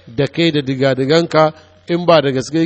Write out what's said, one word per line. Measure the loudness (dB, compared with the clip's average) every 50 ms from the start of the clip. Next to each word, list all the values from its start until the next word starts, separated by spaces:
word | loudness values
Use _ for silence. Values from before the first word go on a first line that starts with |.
| _
da | -10 -6 -4 -4
kai | -4 -2 -2 -2 0
da | 0 -2
digadiganka, | -2 -4 -2 -2 0 0 0 0 0 0 0 0 0 0 2 2 2 2 0 -6 -18 _ _ _ _
in | -6 -6 -2 2
ba | 2 4 4
da | 2 2
gaske | -2 -4 -4 -4 -2 -2 -2